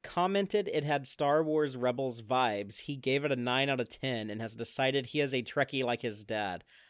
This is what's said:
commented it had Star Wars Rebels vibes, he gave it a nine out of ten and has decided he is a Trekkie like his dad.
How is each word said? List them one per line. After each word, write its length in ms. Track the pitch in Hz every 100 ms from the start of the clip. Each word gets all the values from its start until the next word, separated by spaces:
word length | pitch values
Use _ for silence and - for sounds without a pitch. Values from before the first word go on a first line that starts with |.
commented 640 | - - 185 196 196 208 190
it 160 | 151
had 220 | 147 147 135
Star 360 | - 143 151
Wars 320 | 160 156 147 131
Rebels 440 | 123 123 135 117
vibes, 580 | 110 127 123 104 101 -
he 160 | - 143
gave 280 | 131 139
it 80 | 143
a 40 | 127
nine 320 | 123 127 139
out 100 | 131
of 80 | 117
ten 400 | - 135 120 107
and 100 | 104
has 120 | 113 117
decided 500 | 117 - 135 135 123
he 140 | 151
is 120 | 143
a 80 | 127
Trekkie 400 | 120 - 135 135
like 200 | 123 120
his 200 | 120 104
dad. 400 | 104 107 101 87 - - -